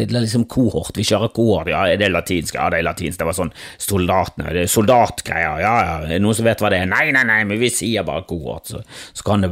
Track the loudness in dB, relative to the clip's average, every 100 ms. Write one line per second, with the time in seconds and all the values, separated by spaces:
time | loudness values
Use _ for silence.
0 | 0 0 0 0 0 0 0 0 -4 -4
1 | 0 0 0 2 2 2 0 0 2 2
2 | 2 0 0 -2 -2 -2 0 0 -2 -4
3 | -6 -4 -4 -2 -4 -6 -18 -12 -2 0
4 | 2 2 0 -6 -4 -2 0 2 4 4
5 | 4 -2 -6 -2 -2 0 0 2 0 -2
6 | -2 0 2 2 2 2 2 2 2 0
7 | 2 2 2 2 0 0 0 0 -2 -2
8 | -2 -6 -6 -8 -6 -10 -12 -14 -14 -18
9 | -16 -6 0 2 0